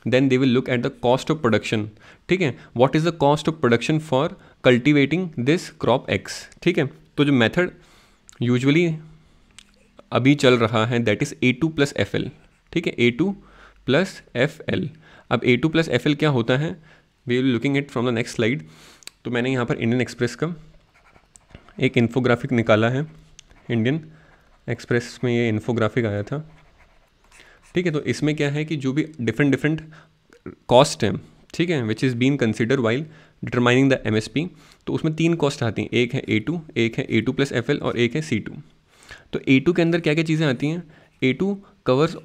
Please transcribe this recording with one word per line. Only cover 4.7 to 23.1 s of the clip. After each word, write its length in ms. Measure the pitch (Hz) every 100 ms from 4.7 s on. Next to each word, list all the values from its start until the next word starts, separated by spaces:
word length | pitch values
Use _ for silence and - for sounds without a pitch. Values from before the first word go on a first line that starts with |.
| 127 147 147 139 156 185 -
this 260 | 123 175 - -
crop 260 | 110 123 - 101
X, 240 | - - - -
ठीक 160 | - 170
है। 120 | 131 - - -
तो 80 |
जो 80 | 143
मेथड 380 | 139 135 170 180 - - _ _ _ _ -
usually 480 | 120 123 135 151 175 160 - - _ _ _ - - _ _ _ -
अभी 220 | 117 127
चल 220 | 143 131 123
रहा 260 | 113 113 110
है, 120 | 120
that 160 | 113 104
is 100 | 143 -
ए 100 | 123 123
टू 80 | 160
प्लस 240 | 160 139 -
एफ़ 200 | - 107
एल, 140 | - - _ _ _
ठीक 140 | 170 170
है, 60 | -
ए 120 | 120
टू 200 | 120 180 196 - - - _ -
प्लस 360 | 131 190 - - 120
एफ़ 240 | 135 - -
एल। 180 | 98 - - - - _
अब 140 | 120
ए 120 | 123 123
टू 120 | 160
प्लस 200 | 156 160
एफ़ 200 | 120 -
एल 60 |
क्या 140 | 143 151
होता 260 | 131 113 127
है, 120 | 156 185 - - _ _ -
we 100 | 123
will 140 | 135
looking 220 | 117 143 139
it 120 | 139
from 160 | 131 120
the 60 | 117
next 200 | 123 -
slide। 260 | 113 143 156 - - - - _
तो 60 | -
मैंने 200 | 120 123
यहाँ 140 | 131 123
पर 100 | 151
इंडियन 240 | 113 123
एक्सप्रेस 340 | 117 - 120
का 200 | - 156 175 - - _ _ _ _ _ _ _ - - -
एक 180 | 131 127
इन्फोग्राफिक 540 | 117 131 123 120 139
निकाला 360 | 123 113 107 113
है, 180 | 131 156